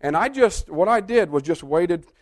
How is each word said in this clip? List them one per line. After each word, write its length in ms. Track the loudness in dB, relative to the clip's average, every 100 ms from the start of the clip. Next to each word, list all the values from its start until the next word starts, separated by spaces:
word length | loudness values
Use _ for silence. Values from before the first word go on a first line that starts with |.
And 160 | -4 -2
I 120 | -2
just, 420 | 2 2 2 -6
what 180 | 0 2
I 120 | 2
did 300 | 2 0 2
was 120 | -2
just 200 | -2 -4
waited. 440 | -2 -2 0 -2 -6 _